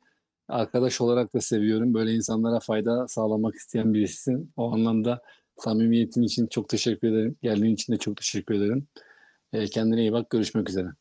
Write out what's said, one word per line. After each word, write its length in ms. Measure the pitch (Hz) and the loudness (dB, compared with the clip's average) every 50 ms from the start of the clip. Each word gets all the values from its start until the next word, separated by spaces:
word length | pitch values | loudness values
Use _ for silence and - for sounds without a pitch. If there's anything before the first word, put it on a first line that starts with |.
| _ _ _ _ _ _ _ _ _ - | _ _ _ _ _ _ _ _ _ -6
arkadaş 500 | - 120 110 - - 123 127 123 - - | -4 -2 -2 0 0 0 2 2 0 0
olarak 340 | 123 117 120 123 117 - - | 2 2 2 2 0 0 -2
da 60 | 117 | -2
seviyorum. 540 | - - 120 107 104 110 110 110 120 127 113 | 0 0 0 2 4 2 2 4 2 2 2
Böyle 180 | 110 110 110 | 2 2 2
insanlara 480 | 113 113 110 - 113 110 113 117 117 113 | 0 0 0 0 0 0 0 0 0 -2
fayda 480 | - - 110 107 104 117 117 123 127 - | -2 -2 -2 0 0 0 0 -2 -2 -4
sağlamak 460 | - 113 110 107 107 107 110 113 - | -4 -2 0 0 0 0 0 -2 -4
isteyen 400 | - - - - 113 110 113 107 | -6 -10 -6 -4 0 0 2 2
birisisin. 580 | 107 101 90 - - - 135 127 127 - - _ | 2 0 0 -2 -4 -2 -2 -2 -2 -4 -8 _
O 160 | - 117 117 113 | -4 -4 -2 0
anlamda 480 | 113 113 113 113 110 107 120 123 120 - - - _ _ _ _ | 0 2 2 2 2 0 0 -2 -4 -8 -18 -20 _ _ _ _
samimiyetin 680 | - - 113 110 110 113 117 117 117 113 113 - 123 | -8 -4 -2 2 2 4 4 4 4 2 2 2 0
için 240 | 120 104 - 123 113 | 0 2 2 0 -2
çok 220 | 110 - 120 101 - | 0 -2 -4 -4 -2
teşekkür 400 | - - - 117 107 - - 113 | -4 -2 0 -2 0 0 0 2
ederim. 280 | 110 110 110 117 151 - | 2 2 0 0 -4 -4
Geldiğin 320 | - 117 107 101 110 113 107 | -2 0 2 2 2 2 2
için 180 | - - - | 0 -2 -2
de 60 | 113 101 | -4 -2
çok 180 | - 107 101 | -2 -6 -6
teşekkür 380 | - - - - 101 - - 107 | -4 -6 -6 -6 -6 -4 -2 0
ederim. 320 | 101 101 104 120 139 143 - _ - - - - _ _ _ _ _ _ _ | 0 2 0 0 -2 -4 -8 _ -20 -20 -20 -20 _ _ _ _ _ _ _
Ee, 140 | - 110 104 | -4 -4 -4
kendine 340 | 101 - 113 110 113 113 117 | -2 -2 0 2 2 2 2
iyi 120 | 113 107 | 2 2
bak. 180 | 110 117 110 - | 2 0 -2 0
Görüşmek 380 | - 113 101 - - 113 95 87 | 0 0 0 0 0 -2 -2 -2
üzere. 200 | 92 98 90 90 76 - | -4 -4 -4 -6 -10 -14